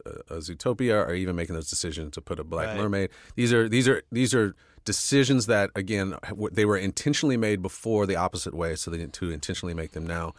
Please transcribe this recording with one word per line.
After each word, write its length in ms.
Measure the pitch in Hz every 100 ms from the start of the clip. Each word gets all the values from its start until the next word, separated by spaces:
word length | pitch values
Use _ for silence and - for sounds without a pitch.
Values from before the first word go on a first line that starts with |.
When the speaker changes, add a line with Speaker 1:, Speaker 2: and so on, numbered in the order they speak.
| - - -
Speaker 1:
a, 60 |
a 40 | 82
Zootopia, 680 | 80 82 127 113 123 107 87
or 80 |
even 220 | 90 92 87
making 180 | 82
those 160 | 82 78
decisions 400 | - 87 80 78
to 60 | 78
put 200 | - 80
a 40 |
Black 220 | 78 82 80
Speaker 2:
Right. 120 | 98
Speaker 1:
Mermaid. 320 | 104 98 95 - - -
These 160 | 120
are, 160 | 117 113
these 180 | 120 131
are, 160 | 127 -
these 240 | 117 123
are 220 | 123 101 - _ -
decisions 640 | - - - 139 131 131 110
that, 240 | 107 98 101
again, 400 | 95 104 95 80 95
w-, 200 | 104 104
they 120 | 110
were 120 | 104 98
intentionally 600 | 98 - 147 147 147 120
made 260 | 110 101
before 420 | 92 - 113 107
the 120 | 95 85
opposite 360 | 90 87 -
way, 220 | 78 82
so 160 | 78 -
they 60 | 82
need 140 | 80
to 180 | - 87
intentionally 420 | 76 - 87 90
make 180 | 82 80
them 120 | 80
now. 300 | 80 85 82